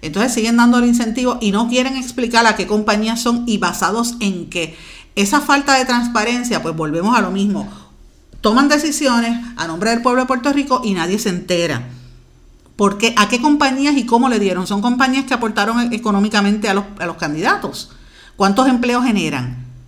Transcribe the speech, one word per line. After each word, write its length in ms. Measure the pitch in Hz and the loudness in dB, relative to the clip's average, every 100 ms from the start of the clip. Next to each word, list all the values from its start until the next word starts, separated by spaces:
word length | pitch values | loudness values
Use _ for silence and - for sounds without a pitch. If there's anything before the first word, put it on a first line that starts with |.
Entonces 320 | 160 190 247 | -6 -2 0
siguen 220 | 240 220 233 | 0 2 6
dándole 320 | 240 240 240 | 6 6 4
incentivo 500 | 240 226 240 247 247 | 2 0 -2 -2 0
y 120 | 220 | 0
no 160 | 196 233 | 0 0
quieren 280 | 247 254 269 | 0 0 -4
explicar 480 | 254 - 233 233 | -6 -4 0 2
a 120 | 233 208 | 2 2
qué 100 | 185 | -2
compañías 540 | 214 214 214 220 233 | -2 0 0 0 -2
son 240 | 240 240 240 | 0 -2 0
y 120 | 208 | -2
basados 580 | 175 - 175 214 240 233 | -2 -2 -2 0 -4 -2
en 320 | 208 185 165 | -4 -4 -6
qué. 260 | 180 160 - - - - | -6 -8 -10 -20 -20 -12
Esa 260 | - 202 294 | -2 2 2
falta 340 | 240 285 285 | 2 0 4
de 100 | 269 | 2
transparencia, 760 | 247 240 240 226 214 247 240 190 | 2 0 0 -2 -2 -2 -2 -4
pues 140 | 160 | -4
volvemos 420 | 160 156 160 196 240 | -4 -4 -2 0 2
a 40 | |
lo 100 | 185 | 0
mismo. 400 | 190 202 190 - - - - - _ _ - | 0 0 -2 -6 -14 -20 -20 -20 _ _ -2
Toman 280 | - 226 285 | 2 4 4
decisiones 680 | 294 311 294 285 240 233 240 - - | 2 0 0 0 2 0 -4 -6 -8
a 120 | 165 | -6
nombre 220 | 165 208 | -2 0
del 120 | 233 | 0
pueblo 200 | 247 247 | 2 0
de 40 | 254 | 0
Puerto 260 | 254 285 | 0 0
Rico 280 | 285 277 254 | 0 0 0
y 100 | 220 | 0
nadie 280 | 190 165 202 | -2 0 -2
se 80 | 220 | -2
entera. 540 | 180 - 175 170 127 123 - - - - _ - - _ | -4 -2 -2 0 -4 -8 -14 -20 -20 -20 _ -20 -20 _
¿Por 240 | - 202 196 | 0 0 2
qué? 160 | 226 233 | 0 2
¿A 120 | 202 | 0
qué 120 | 240 | 2
compañías 560 | 294 294 277 262 285 285 | 2 4 2 2 2 2
y 100 | 233 | 2
cómo 220 | 233 262 | 2 2
le 120 | 226 | 2
dieron? 260 | 196 180 185 | 0 -2 -2
Son 160 | 202 | -2
compañías 440 | 233 247 262 262 269 | 0 2 2 0 -2
que 80 | |
aportaron 440 | 254 226 214 208 233 | -2 -2 -2 0 0
e-, 160 | 240 | -2
económicamente 760 | 233 220 202 208 208 202 208 208 | -2 0 0 2 2 2 0 0
a 60 | |
los, 100 | 196 202 - | -2 -4 -8
a 80 | 170 | -8
los 100 | 165 | -6
candidatos. 760 | 160 151 214 403 - - - - - - - | -6 -2 0 -2 -4 -10 -16 -18 -20 -20 -20
¿Cuántos 320 | - 196 196 262 | -2 2 4 4
empleos 380 | 247 247 247 | 2 2 0
generan? 640 | 254 208 160 143 123 - - - | 0 0 -2 -4 -6 -8 -14 -18